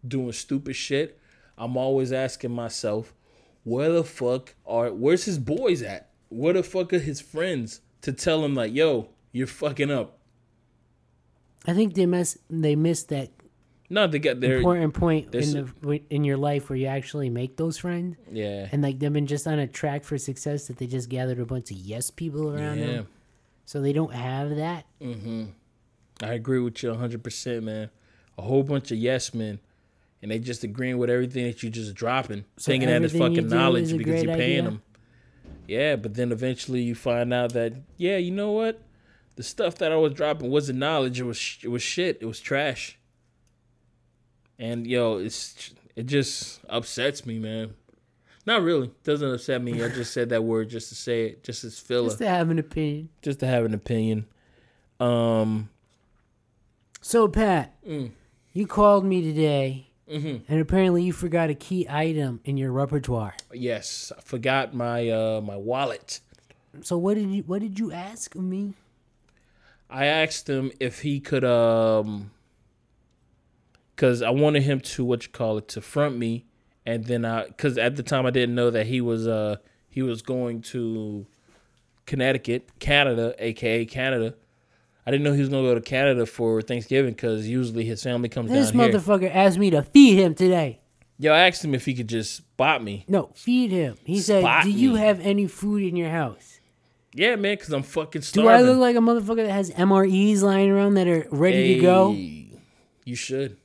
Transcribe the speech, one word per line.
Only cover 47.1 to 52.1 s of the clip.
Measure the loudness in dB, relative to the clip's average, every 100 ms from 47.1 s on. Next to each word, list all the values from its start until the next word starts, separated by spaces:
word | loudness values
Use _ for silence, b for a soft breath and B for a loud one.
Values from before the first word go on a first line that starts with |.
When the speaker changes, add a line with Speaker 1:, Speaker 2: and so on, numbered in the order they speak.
| -4 -10
Speaker 1:
me, | -8
man. | -8 -8 -10 -14 _ _ _ _ b b -2
Not | 0
really. | 2 0 -2 _
Doesn't | -4 -2 -2
upset | -4 -4 -4
me. | -2 -4
I | -4
just | -6 -6
said | -4 -2
that | -2
word | 0 -2 -4
just | -8 -12
to |
say | -12 -4 -4 -4
it, | -8
just | -14 -12
as | -12 -16
filler. | -2 0
Speaker 2:
Just | 0